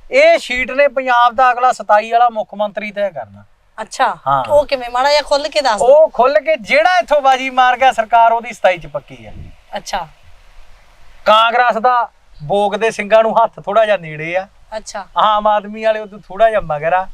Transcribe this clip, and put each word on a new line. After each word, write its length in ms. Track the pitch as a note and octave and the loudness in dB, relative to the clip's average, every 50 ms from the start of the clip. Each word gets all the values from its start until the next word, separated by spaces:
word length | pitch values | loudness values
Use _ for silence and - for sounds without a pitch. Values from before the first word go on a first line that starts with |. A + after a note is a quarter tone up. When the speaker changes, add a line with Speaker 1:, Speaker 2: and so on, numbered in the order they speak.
| - - | -14 -2
Speaker 1:
ਇਹ 260 | B3 B3+ D4+ E4 E4+ D4+ | 2 4 4 4 4 2
ਸ਼ੀਟ 340 | - - B3 B3 B3+ A3 | 0 -4 -6 -6 -4 -4
ਨੇ 160 | B3+ C4 C#4+ C#4+ | 0 0 0 0
ਪੰਜਾਬ 480 | A#3 C4+ C4 B3+ B3 A#3+ A#3+ A#3+ A#3 | 0 -2 -2 0 2 2 2 2 2
ਦਾ 160 | A3 C4 B3+ | 2 2 2
ਅਗਲਾ 200 | A#3+ A#3+ A3+ A3+ | 2 2 0 0
ਸਤਾਈ 400 | G#3+ - G#3+ - G#3+ G#3 G#3+ A3+ | 0 -2 0 2 2 2 2 2
ਵਾਲਾ 180 | A3+ A#3 A#3+ A#3+ | 2 2 2 2
ਮੁੱਖ 240 | A3+ A3 G3+ - - | 0 -2 -8 -8 -6
ਮੰਤਰੀ 380 | G3+ G#3+ G#3 - G#3+ G#3+ G#3 | -6 -6 -6 -6 -8 -12 -10
ਤੈਅ 180 | G3+ G3+ G3+ G3 | -6 -6 -6 -6
ਕਰਨਾ। 340 | E3 C3+ A2+ G2+ G2 G2+ - _ _ _ _ _ _ - | -6 -8 -14 -14 -16 -20 -20 _ _ _ _ _ _ -14
Speaker 2:
ਅੱਛਾ। 360 | A3 - - - C4+ A3 F3+ E3 - - | -14 -14 -4 -2 -2 -2 -2 -4 -4 -2
Speaker 1:
ਹਾਂ। 160 | - - - - | -2 -2 0 2
Speaker 2:
ਉਹ 160 | D4+ D4 D4 | 2 2 2
ਕਿਵੇਂ, 240 | - C#4+ C4 A#3+ A#3+ | 2 -4 -6 -6 -6
ਮਾੜਾ 220 | A#3+ B3 C4 C#4+ | -4 -2 0 2
ਜਿਹਾ 100 | D4 D4 | 2 0
ਖੁੱਲ੍ਹ 280 | C#4 - D4 C#4 D4 D#4 | 0 0 -2 -2 -2 -2
ਕੇ 120 | D4 D#4 | -4 -2
ਦੱਸ 160 | C#4 B3+ G#3+ G3+ | 0 0 0 0
ਦਿਓ। 100 | - A#3+ | 4 4
Speaker 1:
ਉਹ 220 | C#4 D4+ D#4+ D4+ | 6 6 4 2
ਖੁੱਲ੍ਹ 300 | - - A#3 C4 C#4+ D4+ | 2 0 0 2 2 0
ਕੇ 160 | D4 D#4+ D#4 | 0 0 -2
ਜਿਹੜਾ 420 | - G#3+ F3 B3 C#4+ E4 F4+ F4+ F4+ | -4 -2 0 0 2 2 4 2 2
ਇੱਥੋਂ 240 | D#4+ - D4 D4 | 0 2 0 2
ਬਾਜੀ 280 | C4+ C4+ C4 B3+ C4 C4+ | 2 2 2 2 -2 -4
ਮਾਰ 280 | B3+ B3+ B3+ B3+ B3 A#3 | 0 2 2 2 2 2
ਗਿਆ, 140 | C4 C4 | 2 2
ਸਰਕਾਰ 400 | A#3 - A3 G#3+ A#3+ A#3 A3+ A#3 | 2 0 -2 0 2 4 4 4
ਉਹਦੀ 220 | A3+ A#3 A3+ A#3+ A3 | 2 0 -4 -8 -12
ਸਤਾਈ 240 | - - F#3+ F#3 E3+ | -2 0 0 0 0
ਚ 100 | D3+ D3 | -6 -10
ਪੱਕੀ 380 | - D3 - - C#3 B2 A2+ | -12 -12 -12 -12 -18 -20 -18
ਆ। 60 | G#2+ G#2 F#2+ - - - - _ _ - G#3 | -18 -16 -16 -18 -18 -20 -20 _ _ -14 -14
Speaker 2:
ਅੱਛਾ। 300 | F3+ - - F#3+ E3 D#3 - _ - - - - - - - - - - - - - _ - _ - - - - - | -12 -8 -8 -8 -10 -10 -16 _ -20 -20 -20 -20 -20 -20 -20 -20 -20 -20 -20 -20 -20 _ -20 _ -20 -20 -20 -6 0
Speaker 1:
ਕਾਂਗਰਸ 520 | - G#3+ A3 A3+ A#3 A3+ A#3+ B3 A#3+ G#3 A3 | 2 4 4 4 2 2 2 2 2 0 0
ਦਾ 320 | G#3+ B3+ B3 B3 A#3 - - _ _ _ - - D3 | 0 0 0 0 -2 -4 -8 _ _ _ -20 -18 -8
ਬੋਗ 320 | C#3+ F#3 G3+ G#3 G3+ G3 | -4 -2 0 0 -2 -2
ਦੇ 160 | G3+ A3 A3+ | -2 -2 -2
ਸਿੰਘਾਂ 320 | G#3+ - G#3 G3+ G#3+ A3 A3 | -2 -4 -4 2 2 2 2
ਨੂੰ 200 | A3 G3 G#3+ A#3 | 4 2 2 0
ਹੱਥ 160 | A3 - - | 0 -2 -8
ਥੋੜਾ 260 | D#3 F#3+ G3+ A3 A3 | -10 -2 0 0 2
ਜਿਹਾ 120 | G#3+ G#3 F#3 | 2 0 -2
ਨੇੜੇ 400 | E3+ D#3+ D#3 D3+ D#3 E3 F3 F#3 | -4 -10 -12 -10 -8 -6 -6 -6
ਆ। 100 | F#3+ G3+ _ _ - _ G#3+ A3 | -6 -6 _ _ -20 _ -16 -14
Speaker 2:
ਅੱਛਾ। 300 | G#3 - - G#3 F#3+ F3 - F3 | -14 -12 -14 -14 -14 -8 -4 0
Speaker 1:
ਆਮ 300 | F3+ G#3+ G#3+ G#3 G#3 G#3+ | 0 2 0 2 2 0
ਆਦਮੀ 380 | G#3 G#3 G3 G#3 G#3+ A3 A3 | 0 0 -2 -6 -12 -6 -2
ਵਾਲੇ 140 | A3 A3 G#3+ | -2 -2 -2
ਉਦੋਂ 200 | G#3+ G3+ G3 G#3 | -6 -10 -16 -20
ਥੋੜਾ 300 | - - F3+ G3 A3 A3+ | -20 -16 -2 0 0 2
ਜਿਹਾ 120 | A3 G3+ | 2 0
ਮਗਰ 320 | F3+ D#3+ D3+ D3 D3 E3 F3 | -4 -4 -6 -4 -2 -2 -2
ਆ। 140 | F#3 F#3+ F#3+ | -2 -2 -6